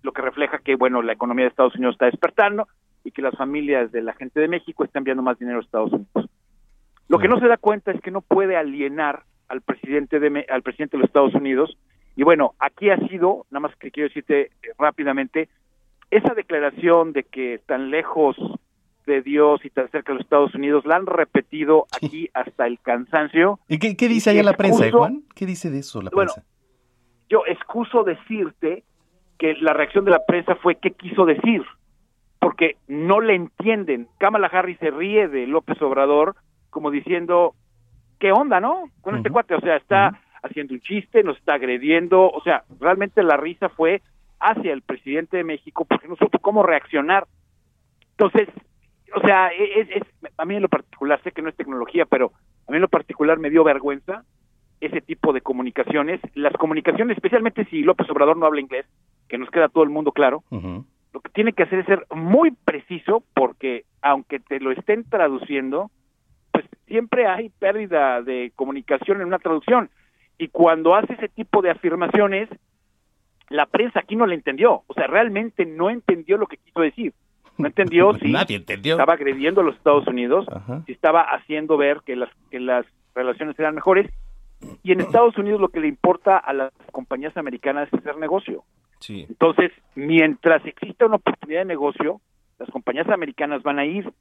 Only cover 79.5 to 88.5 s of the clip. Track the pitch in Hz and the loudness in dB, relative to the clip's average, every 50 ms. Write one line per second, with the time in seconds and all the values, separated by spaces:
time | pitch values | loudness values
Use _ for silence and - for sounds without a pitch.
79.5 | 190 196 175 151 127 _ _ 156 143 143 131 - 127 123 120 120 143 190 - - | 2 2 2 2 -2 _ _ 4 4 4 4 0 -4 -2 0 2 0 0 0 -4
80.5 | - 98 95 117 123 156 160 - 127 _ - 160 156 170 160 143 143 - - - | -12 -14 -12 -10 -12 -12 -12 -16 -10 _ 0 4 4 4 2 2 -2 -6 -6 -8
81.5 | 151 156 156 156 160 143 143 143 147 147 _ - 127 123 123 - _ _ _ _ | -8 -6 0 0 2 2 2 0 0 -2 _ -10 -8 -8 -8 -8 _ _ _ _
82.5 | - 127 127 127 127 123 117 _ _ _ _ _ _ 123 127 127 117 - 156 151 | -12 -8 -4 -2 -2 -2 -2 _ _ _ _ _ _ -6 -4 -4 -4 -6 -8 -10
83.5 | 143 - 156 156 156 151 - 185 185 190 208 - - - - - - - - - | -6 -4 -4 -4 -4 -2 0 2 4 4 2 0 -6 -16 -16 -18 -20 -20 -20 -20
84.5 | _ _ - - - _ _ 185 180 185 185 - - 226 240 233 226 214 202 202 | _ _ -20 -20 -20 _ _ 0 0 0 0 2 4 6 6 6 4 0 -2 -2
85.5 | 214 202 190 - - 170 156 151 139 _ - 175 185 - _ 202 190 175 - 139 | 0 0 0 -2 -2 -2 -4 -4 -2 _ 0 0 0 2 _ 2 2 2 2 -2
86.5 | 139 135 135 135 _ _ - - - 131 127 _ 135 131 143 156 - 175 151 139 | -4 -4 -6 -8 _ _ -20 -16 -14 -14 -10 _ -10 -8 -8 -10 -10 -8 -10 -8
87.5 | 123 117 - 147 139 143 147 - - - - 147 143 156 160 147 170 196 - - | -10 -6 -4 -4 -4 -4 -2 -2 -4 -4 -4 -8 -10 -8 -4 -4 -4 -4 -4 -6